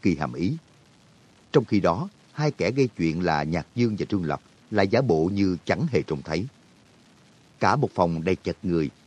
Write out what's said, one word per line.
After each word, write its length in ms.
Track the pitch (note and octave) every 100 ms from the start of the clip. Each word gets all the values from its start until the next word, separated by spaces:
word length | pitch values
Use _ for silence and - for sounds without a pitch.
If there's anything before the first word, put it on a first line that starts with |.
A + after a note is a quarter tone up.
kỳ 140 | G2 D2+
hàm 160 | C#2
ý. 240 | B1 F#2 E3 - _ _ _ _ _ _ _ _
Trong 120 | D3
khi 160 | A2+ G#2
đó, 280 | F2 F2+ G3 - _
hai 180 | - D3+
kẻ 200 | - F2+
gây 180 | C3 B2+ -
chuyện 260 | E2 D#2+
là 200 | F2 D2+
Nhạc 240 | D2+ E2 -
Dương 220 | A#2 A#2 G2
và 80 | -
Trương 160 | G2+
Lập 160 | D#2+ D2 - _ _
lại 180 | G#2+ G2
giả 120 | A2+
bộ 300 | C3 D#2+ F2
như 220 | G2+ G2 F2
chẳng 220 | - F2+ E2+
hề 160 | F#2+
trông 200 | - D2
thấy. 240 | C2 D#2+ B2+ - _ _ _ _ _ _ _ _ _ _
Cả 160 | G2 B2+
một 140 | A2+
phòng 300 | - F2 E2
đầy 120 | E2+ F#2
chật 200 | F2+ -
người, 280 | F#2+ E2+ D2 -